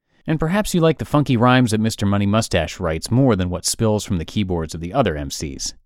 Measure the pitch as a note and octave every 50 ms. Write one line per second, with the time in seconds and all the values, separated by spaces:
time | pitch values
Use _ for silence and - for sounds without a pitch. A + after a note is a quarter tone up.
0 | _ _ _ _ - - D#3+ D3 E3 D#3+ F#3+ G#3+ G#3 - - E3+ D#3+ E3 D#3 -
1 | A2+ - - D3 C#3 - C3 G#2+ A#2+ B2 B2+ B2+ B2+ A2 A2+ G#2+ A2 A2+ - -
2 | G#2+ G2 G2+ G2+ G2+ G2+ G#2 A2+ A2+ - - F2 D#2 - - - F#2 E2 D#2+ E2
3 | - - A2+ B2+ C#3 B2+ G#2+ F#2 F2+ F2 F2 E2+ - - - - A2+ G#2+ G#2+ G#2
4 | - - G2+ F2 D#2+ - - G#2+ G2+ F#2 F2+ E2 D#2+ D2+ - D#2+ E2+ F2+ G2 C#3+
5 | B2 F#2 D2+ D2 C#2+ C#2 - - D#2+ C#2+ C3 - - - - - _